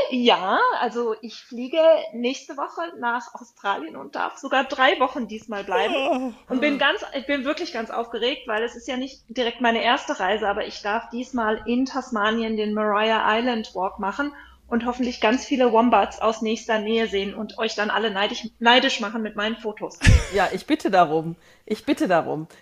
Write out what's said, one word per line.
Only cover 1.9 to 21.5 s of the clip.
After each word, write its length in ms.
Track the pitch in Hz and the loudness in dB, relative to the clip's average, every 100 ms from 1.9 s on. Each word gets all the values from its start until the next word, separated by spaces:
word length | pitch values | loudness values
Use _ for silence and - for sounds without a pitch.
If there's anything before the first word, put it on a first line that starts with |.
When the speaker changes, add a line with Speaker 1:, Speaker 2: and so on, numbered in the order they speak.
| 311 - | 6 2
Speaker 1:
nächste 460 | 226 240 269 - 277 | -4 -4 -4 -8 -8
Woche 240 | 339 - 339 - | -8 -6 -8 -6
nach 360 | 240 240 247 - | -4 -4 -6 -16
Australien 600 | 240 _ 208 196 320 - | -20 _ -4 -4 -6 -12
und 180 | - - | -10 -4
darf 220 | 87 - | -4 -6
sogar 260 | 269 262 | -2 0
drei 360 | 269 277 262 339 | 0 2 4 4
Wochen 280 | 262 269 214 | 0 -2 -8
diesmal 360 | 214 - 208 | -8 -8 -8
bleiben. 300 | 196 190 208 320 | -2 0 2 0
Speaker 2:
Oh. 380 | 269 262 254 214 - | 0 0 -2 -8 -6
Speaker 1:
Und 80 | 254 | 0
bin 200 | 285 285 | 0 2
ganz, 260 | 285 381 - 277 | 2 0 -4 -6
ich 120 | - | -4
bin 180 | 285 254 | -2 -2
wirklich 260 | 311 349 | -4 -4
ganz 200 | 226 226 | -6 -6
aufgeregt, 560 | - 233 226 240 294 - | -6 -6 -2 -2 -2 -4
weil 160 | 214 | -4
es 120 | 233 233 | -4 -6
ist 120 | 254 | -8
ja 100 | 254 | -6
nicht 240 | 269 - - | -6 -10 -8
direkt 320 | 233 240 240 | -4 -2 0
meine 220 | 240 226 | 2 4
erste 360 | 214 240 - 294 | 4 2 0 -2
Reise, 280 | 185 208 208 | 0 0 0
aber 180 | 202 - | -2 -4
ich 160 | - | -6
darf 300 | 208 220 226 | -4 -4 -4
diesmal 500 | 240 254 247 214 220 220 | -8 -6 -2 0 -2 0
in 180 | 247 262 | 0 0
Tasmanien 720 | 277 262 220 208 226 220 220 | -2 -4 0 0 0 0 -2
den 160 | 214 | -2
Maria 500 | 208 214 208 220 220 - 220 | 0 2 2 2 2 2 2
Island 380 | 247 233 220 185 | 2 -2 -4 -4
Walk 240 | 190 196 | -4 -2
machen 340 | 196 202 285 - - - - | -4 -2 -4 -6 -16 -20 -4
und 180 | 240 240 | -2 -2
hoffentlich 340 | 240 247 240 | -2 -2 2
ganz 260 | 214 247 - | 2 2 0
viele 260 | 269 247 | 2 4
Wombats 500 | 220 240 220 214 - | 6 6 6 4 0
aus 220 | 214 220 | -2 0
nächster 340 | 220 226 - 220 | -2 -4 -2 -2
Nähe 300 | 214 226 220 | 0 0 0
sehen 260 | 196 202 | 0 -4
und 240 | - 214 - | -6 -8 -4
euch 160 | 220 | -4
dann 160 | - 208 | -2 0
alle 220 | 202 220 | 0 0
neidisch, 360 | 190 208 240 220 - | 0 -2 -2 -10 0
neidisch 400 | 233 254 262 262 | 6 6 6 0
machen 200 | 208 226 | -4 -4
mit 140 | 214 208 | -6 -4
meinen 200 | 208 226 | -4 -4
Fotos. 420 | 220 208 - - | -6 -6 -8 -2
Speaker 3:
<laughs> 60 | - - - | 4 4 4
Ja, 160 | 196 175 | 0 0
ich 140 | 185 - | -2 -2
bitte 240 | 302 320 | -2 2
darum. 460 | 190 165 156 160 170 _ | 4 4 2 -2 -8 _